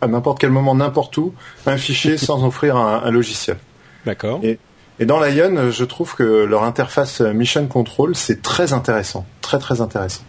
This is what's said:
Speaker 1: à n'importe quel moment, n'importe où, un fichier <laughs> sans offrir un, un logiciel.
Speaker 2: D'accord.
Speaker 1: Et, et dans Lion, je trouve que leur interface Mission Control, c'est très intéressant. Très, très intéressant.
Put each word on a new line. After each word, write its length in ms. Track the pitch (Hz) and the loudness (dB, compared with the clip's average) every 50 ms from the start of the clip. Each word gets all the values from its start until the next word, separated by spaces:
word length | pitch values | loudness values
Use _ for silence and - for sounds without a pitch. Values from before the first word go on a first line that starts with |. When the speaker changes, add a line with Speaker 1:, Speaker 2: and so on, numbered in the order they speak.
Speaker 1:
à 60 | - | -2
n'importe 320 | 117 113 120 123 143 131 - | 0 0 0 0 -2 0 2
quel 100 | 143 135 | 2 2
moment, 240 | 131 135 135 135 131 | 2 2 2 2 2
n'importe 420 | 131 143 143 135 151 - - - | 2 2 2 0 -2 -2 -2 -2
où, 180 | 151 165 185 180 - - - - - - | -2 -2 -2 -6 -10 -18 -20 -20 -6 -2
un 100 | 139 139 | -2 -2
fichier 400 | 135 - - 131 - - 156 156 | -2 -2 -4 -4 0 0 0 0
<laughs> 0 | |
sans 260 | 147 - - 147 127 113 | 0 0 -2 0 0 0
offrir 340 | 120 127 - 151 147 131 | 0 0 0 0 0 2
un, 260 | 123 113 107 107 113 - | 2 2 2 0 0 0
un 80 | 120 | 0
logiciel. 460 | 113 120 117 113 107 - - - 104 92 - _ _ - - - - - - | 2 2 0 0 -4 -6 -6 -6 -6 -8 -12 _ _ -20 -20 -20 -20 -10 -8
Speaker 2:
D'accord. 320 | 120 98 - - 107 123 180 | -8 -6 -4 -4 -4 -4 -2
Speaker 1:
Et, 160 | 220 220 113 - _ _ _ - - - - - | -2 -2 -2 -4 _ _ _ -20 -20 -20 -6 -2
et 60 | 120 | 2
dans 140 | 117 147 160 | 2 4 4
Lion, 500 | 151 143 139 151 170 196 185 151 127 123 | 4 2 4 4 4 4 4 2 2 0
je 140 | 113 117 123 | 0 0 -4
trouve 320 | 123 - - 170 - - | -4 -4 -6 -8 -6 0
que 80 | - 123 | 0 2
leur 400 | 110 110 110 104 104 107 104 110 | 4 6 4 4 4 4 2 2
interface 580 | 120 117 - 127 - - 147 139 131 - - | 0 0 -2 -4 0 0 0 0 0 0 0
Mission 460 | 120 107 104 113 120 - - 151 147 | 0 0 2 0 0 0 0 -2 -2
Control, 480 | 131 - 123 113 - - - 139 175 170 | 0 0 -2 -2 0 0 0 0 0 0
c'est 260 | - - - 107 - | -2 -2 -4 -4 -4
très 320 | - - - - 175 147 135 | -4 -4 -2 0 0 0 0
intéressant. 500 | 127 - - 113 107 98 - - 98 92 - - - | 0 0 0 -2 -2 -2 -4 -8 -10 -10 -12 -14 -14
Très, 180 | - - - 139 | -4 -2 -2 -2
très 220 | - - 131 117 | -2 -2 -2 -2
intéressant. 420 | 117 113 - 101 95 92 - - - | -2 -4 -4 -4 -4 -6 -8 -10 -14